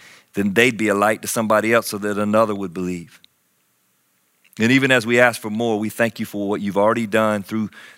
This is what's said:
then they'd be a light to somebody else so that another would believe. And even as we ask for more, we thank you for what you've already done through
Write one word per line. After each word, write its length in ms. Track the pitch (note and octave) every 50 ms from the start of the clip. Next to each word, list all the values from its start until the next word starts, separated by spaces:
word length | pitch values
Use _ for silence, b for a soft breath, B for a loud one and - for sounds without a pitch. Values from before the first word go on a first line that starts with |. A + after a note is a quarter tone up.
| B B B B B B -
then 180 | G2+ G2+ G#2
they'd 240 | F#2 A2+ A#2+ C3 A2+
be 120 | G2+ A2 G#2
a 60 | G2
light 280 | G2+ G2+ G#2+ A2 -
to 60 | - -
somebody 440 | - A#2+ A2 G#2+ G#2+ G#2 G#2 A2+
else 160 | A#2 A2+ G#2+ -
so 80 | G#2+
that 220 | G2 G2+ G#2 G2+ G2+
another 360 | G#2 G#2 G#2 A2 A2+ G#2+ G#2
would 200 | G2 G2 F2+ E2
believe. 460 | F#2 F2+ F2+ F2+ E2+ E2 - - - _ _ _ _ _ _ _ _ _ _ _ _ _ _ _ _ _ _ _ _ _ _ _ _ _ _ _ -
And 120 | A2 A#2
even 200 | C3 C3+ C3 C3
as 160 | C3 B2 G#2+
we 120 | A#2+ A#2+ A#2+
ask 220 | B2 - A#2 -
for 80 | - G#2+
more, 300 | G#2 A2 A#2+ A#2 A2 G#2
we 100 | A2 G#2
thank 320 | - - A#2 A2+ - -
you 60 | A2
for 200 | - - G#2 G2+
what 140 | G2 G#2 E2
you've 160 | G2+ G2+ F2
already 300 | G2+ G#2 A2 A#2 A#2+ A#2
done 360 | G2+ A2 A2 A2 G#2+ G#2+ G#2
through 280 | F#2+ - A2 A2 G#2+ G2 B B B B B